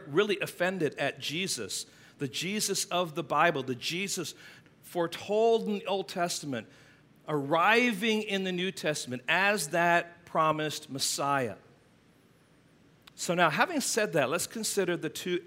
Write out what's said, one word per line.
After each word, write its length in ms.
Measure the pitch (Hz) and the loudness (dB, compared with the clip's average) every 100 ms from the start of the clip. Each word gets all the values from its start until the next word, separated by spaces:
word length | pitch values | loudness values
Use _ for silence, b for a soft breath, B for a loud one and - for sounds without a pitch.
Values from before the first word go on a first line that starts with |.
| 139 | -2
really 320 | 151 208 185 | 0 2 0
offended 560 | 151 - 175 190 147 135 | -4 -2 -2 0 -2 0
at 220 | 143 - | -4 -4
Jesus, 680 | - 156 190 - 98 - - B B - | -6 -4 -4 -4 -6 -8 -10 B B -8
the 100 | 139 | -6
Jesus 580 | - 170 208 - 190 - | -4 -4 -2 -2 -2 -2
of 280 | 175 175 | -2 -2
the 100 | 151 | -4
Bible, 380 | 139 147 170 147 | -2 4 4 4
the 140 | 127 120 | -2 -4
Jesus 580 | - 170 196 - 151 B B B B _ | -4 -4 -4 -4 -6 B B B B _
foretold 840 | - 175 165 - - 208 233 226 190 | -8 -4 -2 -4 -2 2 4 4 2
in 60 | 202 | -4
the 60 | 185 | -2
Old 220 | 190 185 | -4 -4
Testament, 600 | 185 175 - 151 123 104 B B B B _ - | -4 -2 -4 -6 -6 -8 B B B B _ -4
arriving 960 | 151 139 165 185 233 247 196 226 214 | -2 2 4 6 6 4 2 0 0
in 220 | 208 196 190 | 0 -2 -2
the 60 | |
New 200 | 180 185 | -2 -2
Testament 500 | 185 165 151 - 123 - | -2 -4 -4 -6 -6 0
as 400 | 170 196 208 151 | 4 4 2 0
that 560 | 170 175 170 170 - - | 2 4 4 2 -8 -4
promised 640 | 170 156 156 151 147 - | 2 2 2 -2 -6 -8
Messiah. 680 | 135 - - 143 139 120 95 - _ _ _ _ _ _ _ _ _ _ _ _ _ - - | -4 -2 0 0 2 0 -6 -16 _ _ _ _ _ _ _ _ _ _ _ _ _ -20 -8
So 160 | - | -2
now, 160 | 175 170 | 4 4
having 300 | 151 294 320 | 4 2 0
said 340 | - - 214 | 0 0 2
that, 160 | 156 127 | 2 2
let's 180 | 170 - | 0 -4
consider 500 | 233 214 - 180 170 | -6 -4 0 0 -2
the 120 | 151 | -4
two 300 | - 180 175 | -6 -4 -2